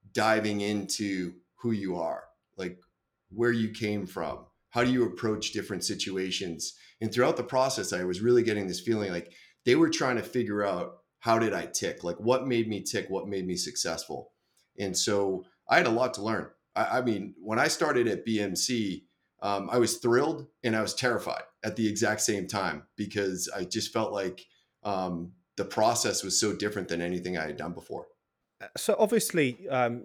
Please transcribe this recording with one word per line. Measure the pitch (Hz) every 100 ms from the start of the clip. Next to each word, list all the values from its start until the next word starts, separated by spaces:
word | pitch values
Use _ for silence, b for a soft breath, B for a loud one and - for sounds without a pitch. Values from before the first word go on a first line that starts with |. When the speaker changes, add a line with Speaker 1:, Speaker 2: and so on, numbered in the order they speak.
| 101
Speaker 1:
diving | - 110 110 107 101
into | 101 104 92 - 104 95 90 87 _ _
who | 120
you | 110 98 90
are, | 82 67 - _ _ -
like, | 92 180 _ _ _ _ _
where | 95 120
you | 117 110
came | 107 107 104 92
from, | 95 78 62 - _ _
how | 120
do | 123
you | 127 113
approach | - 113 107 -
different | 107 95 95
situations? | - 95 - 95 95 92 92 80 - - B B
And | 110
throughout | 120 135 170
the |
process, | - 131 135 131 92
I | 90
was | 90 90
really | 113 123
getting | 110 104 95
this | 87
feeling | - 110 98
like | 87 - B B B 120
they | 139
were | 160
trying | 160 135 120
to |
figure | - 127 107 104
out, | 101 90 87 - _ _
how | 120 113
did | 110
I | 92 82
tick? | - 92 -
Like, | 87 -
what | 110 131 135
made | 120 110
me | 101
tick? | 95 107 92
What | 95 101
made | 101 90
me | 90
successful? | - - 90 80 - 67 - _ _ _ _ -
And | 98 87
so | - 101 98 92 - b b
I | 156
had | 127
a |
lot | 113 127 -
to |
learn. | 107 104 69 - _ -
I, | 110 120
I |
mean, | 123 101 101 -
when | 98 113
I | 156
started | - 160 123 117
at | 95
B | 113 107
M | 101 87
C, | - 120 101 90 - _ _ -
um, | 101 101 95
I | 123
was | 113 -
thrilled | 123 120 147 156 - _
and | 120 110
I |
was | 107
terrified | - 123 110 - - - _
at | 107 -
the | 107
exact | 104 107 110
same | - 101 90
time | 104 92 73 - -
because | 104 107 98 90 - 98
I | 87
just | 113 -
felt | 120 104
like, | 101 95 92 - _ _ _
um, | 104 95 92 85 87 - _ -
the | 98
process | - 110 117 110 95
was | 95 -
so | 107
different | - 104 104 87
than | 85
anything | 87 90 90 90
I | 78
had | 73
done | 78
before. | 82 - - - _ _ _ _ -
Speaker 2:
Uh, | - -
so | - 208
obviously, | 214 226 - 175 135 117 190
um, | 131 120 120